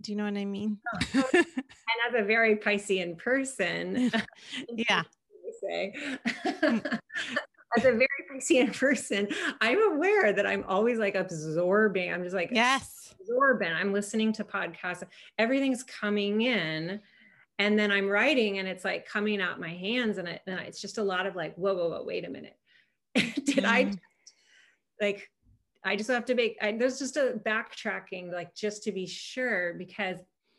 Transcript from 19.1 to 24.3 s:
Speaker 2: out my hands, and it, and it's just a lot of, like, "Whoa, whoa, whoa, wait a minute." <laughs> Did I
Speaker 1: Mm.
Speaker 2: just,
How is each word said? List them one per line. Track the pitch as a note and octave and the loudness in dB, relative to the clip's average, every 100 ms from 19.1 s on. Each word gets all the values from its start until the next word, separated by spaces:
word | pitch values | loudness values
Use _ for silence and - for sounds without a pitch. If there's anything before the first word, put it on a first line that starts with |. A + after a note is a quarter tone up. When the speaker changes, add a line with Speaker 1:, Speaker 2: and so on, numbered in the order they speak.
| G#3+ G#3 G#3 | -2 0 0
Speaker 2:
out | F3+ - | -2 -4
my | E3+ | -8
hands, | F3 F#3 B3 A#3 F#3+ | -6 -4 0 0 -2
and | F3 | -6
it, | E3 - | -8 -8
and | F#3 | -8
it's | - - | -8 -10
just | G3 A#3 | -10 -4
a | |
lot | G3+ F3+ F#3+ | -2 0 -2
of, | F#3 | -4
like, | D#3 - | -8 -2
"Whoa, | G3 | 0
whoa, | F#3+ E3+ | 0 0
whoa, | - | -4
wait | - F3 F3 | -6 -6 -6
a | |
minute." | - - - _ _ _ _ _ | -12 -14 -20 _ _ _ _ _
<laughs> | B3 - - | -2 -2 -2
Did | C#4 C#4 | -2 0
I | A3+ A#3 | 4 4
Speaker 1:
Mm. | G3+ | 2
Speaker 2:
just, | G3+ _ _ - | 0 _ _ -20